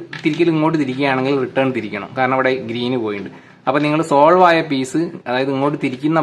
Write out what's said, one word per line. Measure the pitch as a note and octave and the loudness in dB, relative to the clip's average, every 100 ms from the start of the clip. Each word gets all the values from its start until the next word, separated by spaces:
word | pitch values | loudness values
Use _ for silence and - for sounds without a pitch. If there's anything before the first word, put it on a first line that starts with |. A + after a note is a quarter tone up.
| - - | -6 -4
തിരിക്കൽ | D#3+ D3+ E3+ | -2 0 0
ഇങ്ങോട്ട് | D#3+ D#3 D#3+ | 2 2 0
തിരിക്കുകയാണെങ്കിൽ | C3 B2+ C#3+ C3 C3 C#3+ | -2 -2 0 0 0 0
റിട്ടേൺ | B2 C3+ C3+ A#2 | -2 0 0 -2
തിരിക്കണം, | G#2 G#2 G2 C3 | -6 -8 -8 -2
കാരണം | C3 C3 | 0 2
ഇവിടെ | C3 C3 A#2 | 0 0 -4
ഗ്രീന് | A#2 A#2+ B2+ | -4 -2 -2
പോയിട്ടുണ്ട്. | G#2+ G2+ F#2+ - - - - | -4 -6 -10 -16 -20 -10 -2
അപ്പോൾ | D3 D3 | 0 2
നിങ്ങൾ | D3+ D#3 | 0 2
സോൾവ് | C#3+ D3+ F3+ F3 | 4 6 6 6
ആയ | E3 D#3 | 4 2
പീസ്, | C3+ B2+ D3+ F3 F3 - | -2 -2 -2 -4 -6 -4
അതായത് | B2+ C3+ C3+ | -2 -2 0
ഇങ്ങോട്ട് | C#3+ D3+ C#3 | -2 -2 -4
തിരിക്കുന്ന | B2 D3+ D#3+ | -4 -2 0